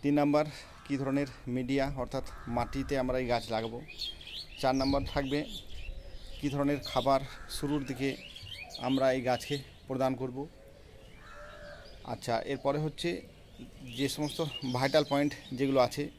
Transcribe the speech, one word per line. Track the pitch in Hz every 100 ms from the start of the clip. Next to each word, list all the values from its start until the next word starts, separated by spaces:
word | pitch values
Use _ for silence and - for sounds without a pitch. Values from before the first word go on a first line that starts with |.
তিন | 143 147
নম্বর, | 143 147 151 - - -
কী | - 139
ধরনের | 135 139 139 - -
মিডিয়া | 123 123 139 135 139
অর্থাৎ | 120 135 - - -
মাটিতে | 120 117 139 131 139
আমরা | 127 127
এই | 123
গাছ | 120 113
লাগাবো। | 110 113 117 - - - - - - - -
চার | 131 131
নম্বর | 135 139 -
থাকবে | - 139 147 151 - - - - - - - - -
কী | 143
ধরনের | 139 143 143
খাবার | - 131 127 135 135 - -
শুরুর | - 147 147 139
দিকে | 123 135 131 - - - - - - 127
আমরা | 135 135
এই | 131
গাছকে | 123 123 - 143 139 -
প্রদান | - 131 131
করব। | 127 131 123 151 - - - - - - - - - - - - - - -
আচ্ছা, | - 117 - 117 -
এরপরে | 135 139 143
হচ্ছে | 156 156 170 180 - - - - - - 131 117
যে | 135
সমস্ত | - 147 - 160 - 131
ভাইটাল | 123 135 156 143
পয়েন্ট | 143 147 - - 127
যেগুলো | 139 135
আছে | 123 - 147